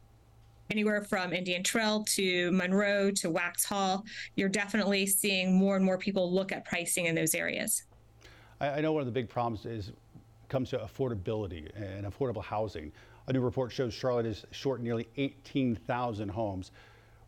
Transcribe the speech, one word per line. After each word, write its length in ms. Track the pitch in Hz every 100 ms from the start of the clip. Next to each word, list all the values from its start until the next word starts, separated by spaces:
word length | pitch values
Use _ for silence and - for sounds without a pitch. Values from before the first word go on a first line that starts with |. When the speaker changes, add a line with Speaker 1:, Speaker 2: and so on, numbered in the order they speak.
| - - - - - - -
Speaker 1:
anywhere 300 | 208 214 208
from 320 | 202 196 180
Indian 300 | 180 180 180
Trail 400 | 190 233 220 214
to 480 | 214 - 190 180 175
Monroe 600 | 185 180 196 202 202 196
to 180 | 202 175
Wax 340 | 170 175 -
Hall. 400 | - 202 190 196 - - -
You're 140 | - 196
definitely 580 | 208 202 220 202 196 196
seeing 500 | - 208 190 185 185
more 200 | 196 196
and 80 |
more 120 | 190 185
people 360 | - 196 180
look 180 | 185 190
at 140 | 180
pricing 420 | - 175 170 - 170
in 80 |
those 220 | 165 160 170
areas. 480 | 170 - 220 - - - - - - - - -
Speaker 2:
I, 100 | 143
I 100 | 143
know 120 | 156
one 80 | 156
of 60 | 127
the 60 |
big 160 | 117 117
problems 360 | 120 117 110
is, 280 | 117 113 90 - - - - - -
comes 220 | 127 127
to 80 | 127
affordability 920 | 107 - 131 110 90 110 98 87 76 -
and 280 | 98 98
affordable 380 | 98 - 131 104
housing. 480 | - 107 107 - 76 - - - -
A 40 |
new 80 | 131
report 300 | 123 131 123
shows 240 | - 123
Charlotte 320 | - 131 120 113
is 180 | 107 -
short 300 | - 139 120
nearly 280 | 117 117 117 -
eighteen 600 | 139 - - 143 127 110
thousand 520 | - 123 123 104 104
homes. 440 | 104 107 95 92 - - - - -